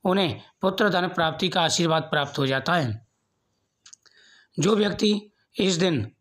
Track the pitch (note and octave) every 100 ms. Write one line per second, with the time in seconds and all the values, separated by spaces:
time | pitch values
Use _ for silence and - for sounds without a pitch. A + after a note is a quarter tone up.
0 | F#3+ F#3+ E3+ G#2 - _ F#3+ F#3+ G#3+ F3
1 | F3+ F3+ D#3+ - F#3 F#3 E3 - E3+ D#3+
2 | D#3 D3+ C#3+ - C3+ C3+ C3 F3 C3 G#2+
3 | _ _ _ _ _ _ _ _ - -
4 | _ _ _ - _ - D#3+ A3 G#3 -
5 | G#3+ G#3 - _ _ - F#3+ E3+ F#3 C#3+
6 | G#2+ _